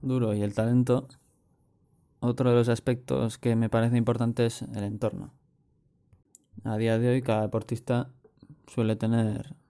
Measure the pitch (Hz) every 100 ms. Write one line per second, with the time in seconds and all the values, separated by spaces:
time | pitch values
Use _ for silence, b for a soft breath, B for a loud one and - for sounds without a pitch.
0 | 135 127 113 104 104 104 110 123 123 123
1 | - - _ _ _ _ _ _ _ _
2 | _ _ 120 120 127 120 120 117 - 127
3 | - 131 113 - 123 113 113 113 117 120
4 | 113 113 117 117 117 - - 110 101 104
5 | 110 95 92 _ _ _ _ _ _ _
6 | _ _ _ - _ - 113 110 113 113
7 | 120 127 123 110 107 110 - 117 - 123
8 | 127 - - _ - - - - 110 110
9 | 113 117 110 107 - -